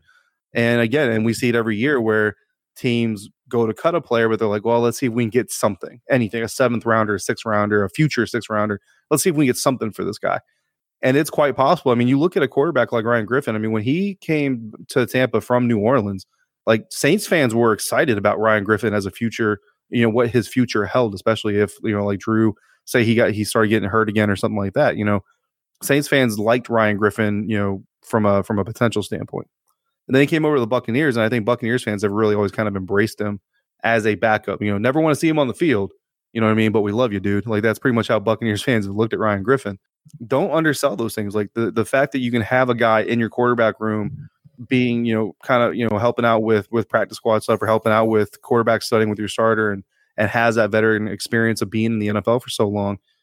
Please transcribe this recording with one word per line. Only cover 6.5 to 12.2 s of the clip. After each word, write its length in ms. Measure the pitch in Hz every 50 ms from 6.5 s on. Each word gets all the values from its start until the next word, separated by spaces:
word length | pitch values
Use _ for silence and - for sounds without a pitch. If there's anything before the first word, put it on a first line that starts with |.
| - - 131 120 120 110 -
rounder, 300 | 117 113 113 110 104 104
a 40 | 95
sixth 260 | - - 117 - -
rounder, 380 | 113 107 104 104 101 104 104 101
a 60 | 95
future 360 | - - 156 143 - - 110
sixth 240 | - - 120 - -
rounder. 300 | 110 107 104 107 101 101 - _ _ _ _ _
Let's 100 | 156 151 -
see 60 | 196
if 60 | 156
we 100 | 147 151
can 40 | 123
get 80 | 120 -
something 340 | - 143 131 113 117 110
for 120 | - - 95
this 140 | 92 - -
guy." 220 | - 92 90 90 - _ _ _ _ _ _ _ _ _ _ _
And 140 | - 131 131 143
it's 120 | 160 -
quite 260 | - - 151 143 120
possible. 360 | - 131 143 175 160 - 135
I 40 | 120
mean, 120 | 120 120 123
you 100 | 135
look 160 | 139